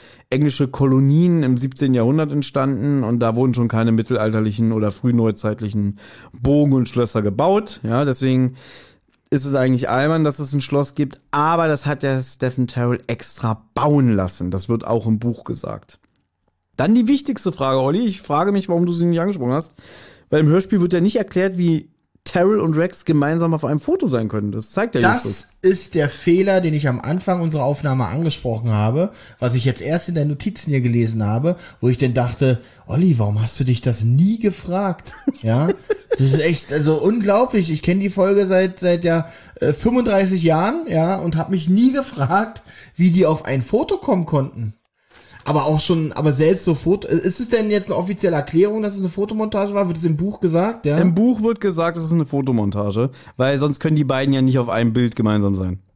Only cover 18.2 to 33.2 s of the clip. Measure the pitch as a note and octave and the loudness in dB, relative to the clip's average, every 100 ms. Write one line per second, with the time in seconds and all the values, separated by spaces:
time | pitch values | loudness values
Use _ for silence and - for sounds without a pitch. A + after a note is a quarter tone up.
18.2 | - D3 F#3+ G3+ F#3+ E3+ F3 E3+ F3 E3 | -2 0 2 0 0 0 0 0 0 2
19.2 | F3+ F#3+ B2 C3+ E3 _ - - - - | 0 -2 -2 -2 -4 _ -20 -20 -20 -20
20.2 | - D3+ D#3 E3+ F#3+ G#3 F3 F3 F#3 A3+ | -2 2 4 4 2 0 2 2 2 0
21.2 | G#3 F#3 F#3+ F3+ F3 D#3+ - _ _ _ | -2 -2 -2 0 0 0 -2 _ _ _
22.2 | - F3+ F#3 G#3+ E3 D#3 F3+ - - D#3 | -6 0 2 2 2 0 0 -4 0 2
23.2 | C#3+ E3 E3+ D#3+ D#3 D3+ - F#4 C#4 B2 | 2 0 0 0 -2 -2 0 0 0 0
24.2 | A2 G#2+ G#2 A2 A2 - A#3 C#3 A2+ A#3+ | -2 -4 -4 -6 -6 -4 -2 0 2 0
25.2 | - G2+ - _ F#3 F#3+ - E3+ C#3+ - | -2 -8 -12 _ 0 0 -2 -2 -2 -2
26.2 | - F3 G3 F#3+ E3+ D3+ C#3+ B2 - F3 | 0 2 4 2 2 0 -2 -2 -4 -4
27.2 | F#3+ F3+ E3 D#3 C3 C#3+ D3+ C3 A2 A#2+ | -2 -2 -2 -2 -2 -2 -2 -2 -2 -2
28.2 | E3 - B2+ A2 A#2 G#2+ G#2+ C3 G3 - | -2 -4 -4 -4 0 0 2 0 -2 -4
29.2 | - - B2 B2 A#2+ A#2+ A#2 E3 - E3 | -20 -6 -2 0 0 -2 -2 -4 -4 -2
30.2 | D3 C#3+ - G3 - C#3 B2 A#2 A2+ A2+ | -2 -2 -6 -8 -4 0 0 0 0 0
31.2 | G#2 A2 D#3 F3+ - - B2 B2+ C3 A#2+ | -2 0 0 -2 -8 -4 0 0 0 0
32.2 | A#2+ - C3+ A#2 - _ - A#2 F#3 B2+ | -2 0 2 0 -4 _ -6 0 2 2